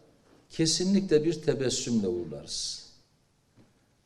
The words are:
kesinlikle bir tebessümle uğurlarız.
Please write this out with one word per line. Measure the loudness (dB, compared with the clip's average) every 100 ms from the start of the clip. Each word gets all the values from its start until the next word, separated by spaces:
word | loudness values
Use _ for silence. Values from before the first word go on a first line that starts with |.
| -20 _ _ -20 _
kesinlikle | -2 0 2 2 2 4 4
bir | 4 0
tebessümle | 0 0 0 -2 0 0 0
uğurlarız. | -2 -6 -10 -10 -8 -8 -10 -14 -20 _ _ _ _ _ _ _ _ _ _